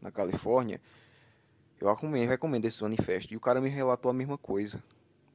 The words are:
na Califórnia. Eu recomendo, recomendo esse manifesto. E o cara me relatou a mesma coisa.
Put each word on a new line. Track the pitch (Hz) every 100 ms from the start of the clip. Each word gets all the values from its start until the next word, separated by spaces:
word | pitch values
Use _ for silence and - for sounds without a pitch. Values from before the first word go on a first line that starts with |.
na | 98
Califórnia. | 101 92 92 - 123 120 92 - - - - _ _ _ _ _ -
Eu | 101
recomendo, | 107 156 143 120
recomendo | 127 160 131 110
esse | -
manifesto. | 107 110 - 92 95
E | 110
o |
cara | 127 127
me | 135
relatou | 139 131 123 127
a |
mesma | 127 135 143
coisa. | - 98 104 110 - _ _ _ _